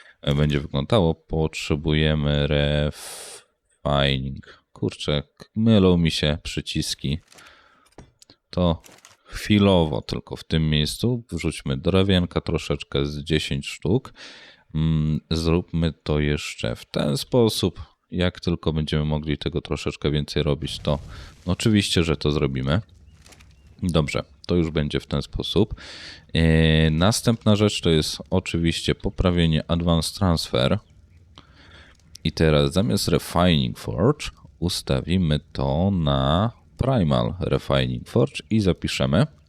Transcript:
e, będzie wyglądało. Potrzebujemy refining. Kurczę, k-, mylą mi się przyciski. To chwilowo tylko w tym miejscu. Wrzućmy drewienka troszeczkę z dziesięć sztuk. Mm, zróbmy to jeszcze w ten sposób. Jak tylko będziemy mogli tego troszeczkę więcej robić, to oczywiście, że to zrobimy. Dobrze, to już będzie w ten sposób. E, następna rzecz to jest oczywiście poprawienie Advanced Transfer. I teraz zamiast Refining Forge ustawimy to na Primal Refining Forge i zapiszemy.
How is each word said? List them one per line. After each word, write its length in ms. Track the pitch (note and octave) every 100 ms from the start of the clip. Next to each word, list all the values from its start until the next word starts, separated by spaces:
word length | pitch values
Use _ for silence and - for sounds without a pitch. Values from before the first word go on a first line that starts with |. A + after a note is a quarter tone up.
| - _
e, 120 | D2
będzie 260 | C#2+ D2+ D2
wyglądało. 560 | D2 C#2+ C#2+ A#2+ E2+ E2
Potrzebujemy 1300 | _ D#2+ D#2+ - - D#2 D#2 D2+ D#2 D2+ D2 D2 C#2+
refining. 2250 | D2 D2 D2 D2 - - - - - _ _ _ _ C#2+ C#2+ C#2 C2+ C2+ C#2 - - _
Kurczę, 500 | - - - - D2 - _
k-, 80 | - -
mylą 420 | A2+ A2 F#2 F2+
mi 140 | E2
się 260 | - D2+ D2
przyciski. 760 | - - - D#2 D2 - C#2 D2 - - - - _ _ _ - - _ _ _ _
To 320 | - F2 E2 - - _ _ _ -
chwilowo 680 | - G#2 G2+ F#2 D#2+ B1
tylko 340 | - - - -
w 80 |
tym 260 | - D#2+ D#2
miejscu. 540 | D2+ D2+ - A2+ B2 A#2
Wrzućmy 460 | E2+ D#2+ - - C2+
drewienka 640 | E2 F#2 F#2+ F#2 F2 -
troszeczkę 640 | - D#2+ - D2+ - C#2 C#2+
z 120 | D2
dziesięć 500 | D2 D#2+ - C#2 -
sztuk. 460 | - D2 A2+ - - - - - - _ D#2
Mm, 460 | D#2+ D#2+ D#2 D2+ -
zróbmy 640 | E2 E2 E2 F2 E2 E2 D2
to 160 | - D2+
jeszcze 560 | D2 D2 - - - A#1
w 100 | -
ten 320 | - - C#3
sposób. 640 | - C3 A#2 - G2 - - _ _
Jak 280 | - F2+ -
tylko 340 | - E2+ -
będziemy 320 | D#2 D2+ D#2 D2+
mogli 320 | D2+ D2+ D2
tego 240 | D#2+ D#2
troszeczkę 500 | - D2 - - D#2
więcej 320 | D2 C#2+ -
robić, 360 | D2 C#2+ D2+ -
to 200 | - D2 - - - - -
oczywiście, 580 | F2+ A#2 G#2 G2 -
że 140 | E2 D2+
to 140 | D2+
zrobimy. 500 | D2 D2 C2 C2 E2+ - - - - - - - - - -
Dobrze, 400 | F#2+ D#2+ D2 - - _ -
to 80 | F2
już 160 | D#2+
będzie 280 | D#2+ D2 C#2+
w 80 | -
ten 140 | D2
sposób. 540 | - - - - G#2+ - - - - - -
E, 580 | D#2+ D#2+ D#2+ D#2+ D#2 D#2+
następna 640 | D#2 F2+ A#2+ - A2+ - G#2
rzecz 260 | G#2 -
to 80 | F2+
jest 280 | D#2+ D2+ - -
oczywiście 680 | F#2 - F2 E2+ E2 - D2
poprawienie 680 | G2 - F#2 F2 E2+ D#2 -
Advanced 500 | E2+ E2+ E2 E2 -
Transfer. 600 | G2 E2 - A#1+ C2 G2 - - - - _ - - - - - - - _ -
I 80 | -
teraz 420 | - D#2+ D2+ C#2+
zamiast 340 | F2+ A2+ G#2+ -
Refining 720 | D#2+ - E2 F2+ D#2+ B1+ G1+
Forge 500 | - - G#2 D3+ - - - -
ustawimy 800 | E2+ - - C2+ B1 F#2 E2+ D2 -
to 380 | - C#2 C#2 F#2+
na 600 | G2+ D#2 C#2 C2+ D#2+ A2 - _ -
Primal 560 | B2+ C3 E2 B1+ A#1 F2+
Refining 720 | C#2+ C2+ - C#2 B1+ B1 -
Forge 340 | B2 C3+ - -
i 100 | A2
zapiszemy. 680 | F#2+ E2 - - C2+ D2+ D3+ -